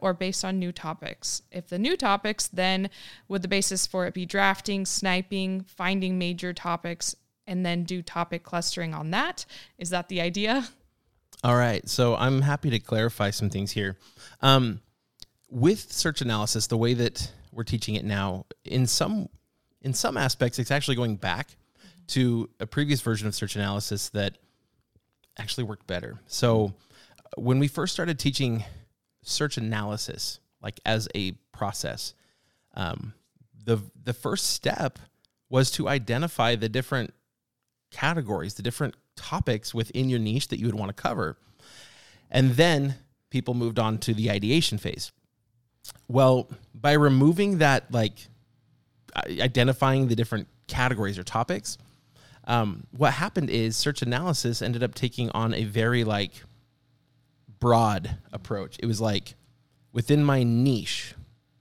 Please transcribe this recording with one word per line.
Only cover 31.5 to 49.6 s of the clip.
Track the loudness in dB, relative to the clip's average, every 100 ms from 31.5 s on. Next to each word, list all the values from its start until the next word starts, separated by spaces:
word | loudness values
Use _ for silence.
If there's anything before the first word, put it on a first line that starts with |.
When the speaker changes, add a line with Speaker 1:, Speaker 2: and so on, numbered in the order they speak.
Speaker 2:
process, | -6 -6 -4 -6 -6 -10 -14 _ _ _ _ _
um, | -6 -6 -6 -10 -16 _ _ _ -10
the, | -2 -2 -2 -12
the | -8
first | -6 -4 -2 -2
step | -2 -2 -2 -4 -6 -20 _ _ _ 0
was | 4 4
to | 2 -2
identify | -2 0 -2 -2 2 2 2
the | 0
different | -2 -2 -4 -4 -10 _ _ _ _ _ _ _
categories, | -4 -2 -2 -2 -4 -4
the | -6
different | -6 -4 -6 -6 _
topics | -18 -8 -4 -2 -2 -4
within | -4 -4 -2 0
your | 0
niche | 0 -2 -2
that | -2
you | -2
would |
wanna | -2 -4
cover. | -4 -4 -2 -4 -6 _ _ -20 -20 -20 -20 -20 -20 -4
And | 2 4
then | 6 4 4 0 -4 -12 _ _
people | -4 -2
moved | 0 0 2
on | 0 0
to | -2
the | 0 0
ideation | 0 2 2 2 -2
phase. | -4 -8 -10 _ _ _ _ _ _ _ -20 -20 -2
Well, | 6 6 6 2 -10 -18
by | -2 4
removing | 6 8 8 6 6 2 4
that, | 6 4 2
like, | 0 0 -2 -20 -20 _ _ _ _ _ _ _
i-, | -8 -6 0
identifying | 0 4